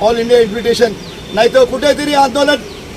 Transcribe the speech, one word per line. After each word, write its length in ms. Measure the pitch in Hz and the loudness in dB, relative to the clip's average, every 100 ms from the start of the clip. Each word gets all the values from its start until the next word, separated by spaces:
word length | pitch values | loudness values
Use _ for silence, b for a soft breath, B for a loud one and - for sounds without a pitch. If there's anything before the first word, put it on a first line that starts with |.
| 214 | -2
all 140 | 233 | 0
India 220 | 233 240 220 | 2 2 2
invitation. 460 | 226 233 226 226 185 - - - | -2 -2 0 0 -2 -14 -16 -6
नाहीतर 300 | 202 233 262 | 0 2 4
कुठेतरी 500 | 247 247 285 277 294 | 2 2 0 0 0
आंदोलन 420 | 277 269 285 285 285 - - - | 2 2 2 0 0 -4 -16 -16